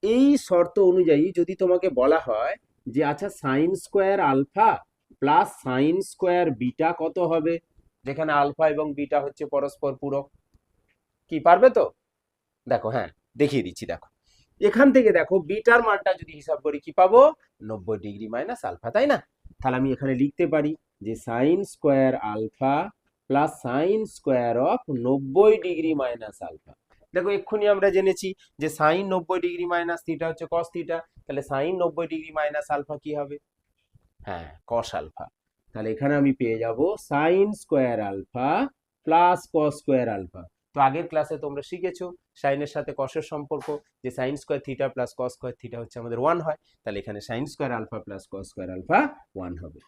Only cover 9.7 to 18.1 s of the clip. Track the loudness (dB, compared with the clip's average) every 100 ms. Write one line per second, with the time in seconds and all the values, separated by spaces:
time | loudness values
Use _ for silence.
9.7 | -4 -6 -4 -6 -6 -6 _ _ _ _
10.7 | _ _ _ _ _ _ 0 4 8 6
11.7 | 6 0 _ _ _ _ _ _ _ -4
12.7 | -4 -2 -6 -6 _ _ 0 0 2 -4
13.7 | -8 -10 -10 -12 _ _ _ _ _ 0
14.7 | 6 6 8 6 4 2 0 0 0 4
15.7 | 4 4 0 0 -4 -6 -18 -6 -4 -4
16.7 | -6 -6 4 6 8 8 4 _ _ -10
17.7 | -10 -6 -6 -6